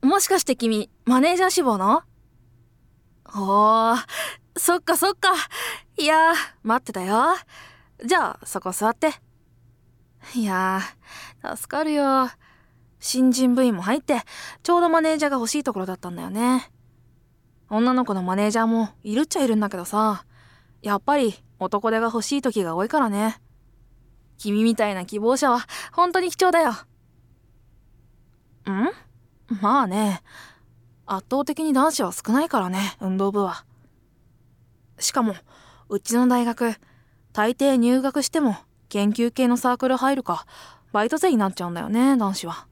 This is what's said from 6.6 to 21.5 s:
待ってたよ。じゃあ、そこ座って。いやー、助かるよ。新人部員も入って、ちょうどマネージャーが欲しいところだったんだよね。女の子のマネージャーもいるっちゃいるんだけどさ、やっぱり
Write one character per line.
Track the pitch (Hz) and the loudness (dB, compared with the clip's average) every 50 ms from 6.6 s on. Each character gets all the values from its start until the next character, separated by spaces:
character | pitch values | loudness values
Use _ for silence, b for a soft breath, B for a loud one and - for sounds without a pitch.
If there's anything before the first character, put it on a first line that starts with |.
| _ | _
待 | 214 226 254 | -2 -2 -2
っ | - | -2
て | - | -6
た | 214 190 180 | -10 -8 -4
よ。 | 185 208 220 254 320 370 359 - B B B B B B B B B B _ - | 0 0 2 2 2 0 -2 -4 B B B B B B B B B B _ -2
じ | 233 370 | 0 2
ゃ | 359 277 180 - - | 2 2 0 -4 -8
あ、 | - | -14
そ | - - 185 | -10 -10 -8
こ | - 185 | -8 -6
座 | 180 - 208 220 | -6 0 0 0
っ | 233 _ | 0 _
て。 | - 311 294 - _ _ _ _ _ _ _ _ _ _ _ _ _ _ _ _ _ _ _ _ - - - | -2 -2 -2 -2 _ _ _ _ _ _ _ _ _ _ _ _ _ _ _ _ _ _ _ _ -20 -10 -6
い | 247 220 | -4 -2
や | 202 190 185 185 190 190 190 190 B B _ B B B B B B B B - | -2 0 0 0 0 0 -2 -4 B B _ B B B B B B B B -10
ー、 | - - | -10 -10
助 | - - - | -10 -10 -6
か | - 277 320 | -4 -4 -2
る | 311 302 | 0 0
よ。 | 294 285 277 269 269 254 240 - _ b b b b b b b b b b _ _ | 0 2 2 2 2 0 -2 -4 _ b b b b b b b b b b _ _
新 | - - - 254 254 254 | -8 -6 0 2 4 4
人 | 247 254 262 254 240 | 4 4 2 2 4
部 | 254 254 | 4 2
員 | 247 220 | 2 2
も | 180 175 | 0 -2
入 | 190 240 294 | -2 -2 -2
っ | |
て、 | - - 294 233 - B B B B B B B _ | 0 -2 -2 -2 -2 B B B B B B B _
ち | - | 2
ょ | 349 349 | 2 4
う | |
ど | 339 339 | 4 4
マ | 320 330 | 2 2
ネ | 320 320 320 | 2 2 0
ー | 311 | 0
ジ | 302 | 0
ャ | 285 | 0
ー | |
が | 277 262 | 0 -2
欲 | 233 226 | -2 -2
し | - 302 | -4 -2
い | 277 | -2
と | - | -2
こ | 214 202 | -4 -4
ろ | 185 | -6
だ | 185 185 | -6 -8
っ | - | -10
た | - 180 | -10 -12
ん | 175 | -10
だ | 170 170 | -10 -10
よ | 185 | -8
ね。 | 190 214 233 247 254 254 - - _ _ _ _ _ _ _ _ _ _ _ _ _ _ _ _ _ _ _ _ | -4 0 2 2 2 0 -2 -6 _ _ _ _ _ _ _ _ _ _ _ _ _ _ _ _ _ _ _ _
女 | 208 214 233 247 254 | -2 0 2 2 2
の | 254 247 | 0 0
子 | 247 208 | -2 -4
の | 190 180 | -4 -2
マ | 180 185 | -2 -2
ネ | 196 208 214 | 0 0 0
ー | |
ジ | 214 233 | 0 0
ャ | 226 | 0
ー | |
も | 226 226 226 226 208 - _ _ | 2 2 0 0 -2 -6 _ _
い | 214 208 | -4 -2
る | 233 | -2
っ | 311 - | -2 0
ち | - 359 | 0 0
ゃ | 277 | 0
い | 247 | 2
る | 226 | 2
ん | 214 | 2
だ | 214 196 | 0 -2
け | 196 185 | -4 -8
ど | 175 | -10
さ、 | - - 208 220 220 208 185 - b b b b b b b b b b b | -4 -2 0 0 0 0 -2 -8 b b b b b b b b b b b
や | - 214 202 | -6 -4 -4
っ | 190 | -2
ぱ | _ - 285 294 | _ 0 2 2
り | 262 220 190 - _ _ | 2 0 -2 -4 _ _